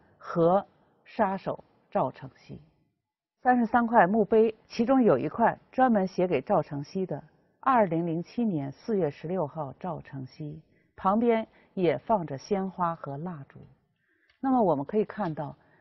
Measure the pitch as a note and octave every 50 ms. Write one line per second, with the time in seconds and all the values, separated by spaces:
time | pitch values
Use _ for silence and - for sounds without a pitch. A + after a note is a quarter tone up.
0 | _ _ _ _ - - - F3 E3 E3+ F#3 G3 - _ _ _ _ _ _ _
1 | _ - - - G#3+ F#3+ G3 F#3 - F3+ D#3+ - - _ _ _ _ _ - G3+
2 | D3+ B2+ - - C#3 C3 _ _ _ - C#3 A#2+ - _ _ _ _ _ _ _
3 | _ _ _ _ _ _ _ _ - B3+ B3+ B3 A#3 G#3 - A#3+ A#3+ A3 A#3+ A#3
4 | F3+ F3 G#3 A3+ G3+ - A#3 A3 A3 A3+ - _ _ - - - A#3 A3 C4+ C4
5 | A#3+ G3 D3 A#2+ C3+ D3+ - - A#3 F#3 D3+ - _ _ - B3+ B3+ B3+ A3+ G3+
6 | F#3 F3+ - - F3+ F3+ E3+ C3 - - G3+ E3 D3 - D3+ C#3 C#3+ - - F#3+
7 | F#3+ - D#3+ C#3 - _ _ _ _ _ _ - - C4+ C4 A#3 G#3 E3+ E3 D#3+
8 | F3 E3+ D#3 E3+ F3 - - - A#3+ A3 F3 D3 C#3 C#3 - _ - - A3 F#3+
9 | E3+ C#3+ C#3+ - - D#3 F#3 F#3+ D#3 C3+ - D#3+ D3 C3 C3+ - - F#3 D#3 C#3+
10 | - - - C3+ C3 B2+ - - D#3 D3 D3+ D#3 _ _ _ _ _ _ _ -
11 | - F#3+ G3+ A3+ A#3+ A#3+ A3+ A3 A3 _ _ _ _ _ - G3 F3+ E3 C#3 C#3
12 | - - - F#3+ E3 D3 C#3 C3 - - G#3 F#3+ F#3+ F#3+ - - F3+ E3+ E3 -
13 | - C#3+ C#3 C#3+ E3 F#3 E3+ C#3+ C#3 _ - B2+ A#2+ - _ _ _ _ _ _
14 | _ _ _ _ _ _ _ - - C4+ C4 B3 G#3+ F3 D3+ C3+ C#3 - - A3
15 | G3 - - G#3+ G3+ E3 D3+ E3 D3 C#3 - _ _ _ _ _